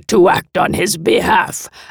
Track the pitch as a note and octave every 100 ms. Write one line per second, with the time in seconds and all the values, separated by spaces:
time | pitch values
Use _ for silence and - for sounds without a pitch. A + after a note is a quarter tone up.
0 | - G#3+ F3+ - - - D#3+ - F3+ G#3
1 | D#3+ A#3 - F#3 E3 - - - -